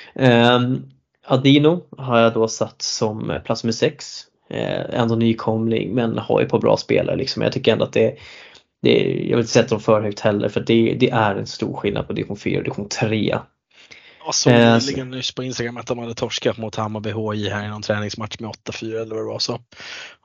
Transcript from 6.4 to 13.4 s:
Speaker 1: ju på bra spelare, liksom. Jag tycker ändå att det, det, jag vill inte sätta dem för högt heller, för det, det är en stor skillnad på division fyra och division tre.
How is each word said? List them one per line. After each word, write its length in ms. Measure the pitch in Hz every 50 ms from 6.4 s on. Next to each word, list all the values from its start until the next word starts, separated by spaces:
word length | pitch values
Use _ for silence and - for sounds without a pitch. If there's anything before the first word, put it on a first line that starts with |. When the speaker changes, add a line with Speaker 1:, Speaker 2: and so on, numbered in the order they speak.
Speaker 1:
ju 60 | 117
på 120 | - - 107
bra 180 | 113 110 107
spelare, 380 | - - - 110 92 85 - -
liksom. 260 | 90 - - - 113 110
Jag 80 | 110 -
tycker 180 | - - 117 110
ändå 120 | 110 110
att 80 | - -
det, 220 | 110 113 110 - - - - - - - - - - _ _ _ _
det, 180 | - 117 - - - 50 - 50 50 -
jag 80 | 120
vill 20 | 120
inte 120 | 113 113
sätta 180 | - 123 - -
dem 100 | 113 104
för 220 | - 113 107 107
högt 180 | 107 104 101 -
heller, 300 | - 107 101 104 113 104
för 100 | - 113
det, 340 | - - 117 117 113 110 - 117
det 100 | 123 -
är 260 | - 113 107 101 98
en 120 | 107 110
stor 260 | - - - 110 - -
skillnad 300 | - - 101 104 104 -
på 60 | - 107
division 240 | 104 - - 101
fyra 200 | - - 98 92
och 60 | 95 95
division 260 | - - - 104 104
tre. 480 | - - 117 107 110 107 98 - - 110